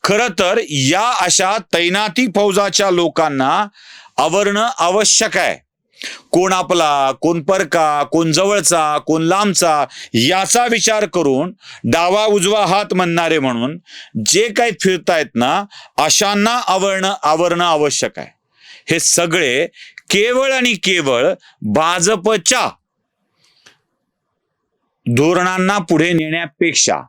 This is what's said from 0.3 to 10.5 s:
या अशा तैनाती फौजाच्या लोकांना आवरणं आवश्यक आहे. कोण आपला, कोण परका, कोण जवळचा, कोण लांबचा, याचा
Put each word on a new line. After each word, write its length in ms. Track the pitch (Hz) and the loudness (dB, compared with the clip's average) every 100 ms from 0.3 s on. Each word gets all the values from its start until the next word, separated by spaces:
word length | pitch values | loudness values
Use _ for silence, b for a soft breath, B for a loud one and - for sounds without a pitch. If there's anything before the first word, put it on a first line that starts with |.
| 180 180 220 196 | -2 0 0 -4
या 380 | 147 131 175 233 226 | -2 0 0 0 -2
अशा 360 | 180 - 185 220 - | 0 0 0 -2 -2
तैनाती 540 | 170 175 190 214 180 254 | -2 0 -2 -2 -2 -2
फौजाच्या 640 | 196 208 190 202 - 196 | 2 2 2 0 0 0
लोकांना 760 | 175 170 - 156 139 135 180 208 B B B B - | 2 0 0 -2 0 0 0 -4 B B B B -2
आवरणं 500 | 160 185 202 208 233 - | 0 2 0 0 -2 0
आवश्यक 580 | 170 196 202 - 208 175 | 0 2 2 2 0 0
आहे. 200 | 143 78 _ _ _ B B B B | -2 -4 _ _ _ B B B B
कोण 220 | 165 190 | 0 2
आपला, 600 | 185 175 180 156 143 135 - | 0 0 0 2 2 0 0
कोण 220 | 156 170 | -2 0
परका, 600 | 143 190 170 170 156 147 | 0 0 0 0 0 0
कोण 300 | 147 165 165 | 0 0 0
जवळचा, 680 | 156 196 208 156 170 151 151 | 0 0 0 2 0 0 -2
कोण 240 | - 160 | -2 -2
लांबचा, 600 | 160 190 208 170 170 151 131 B B | 0 0 0 0 2 0 -2 B B
याचा 500 | 117 127 185 190 | 0 2 0 2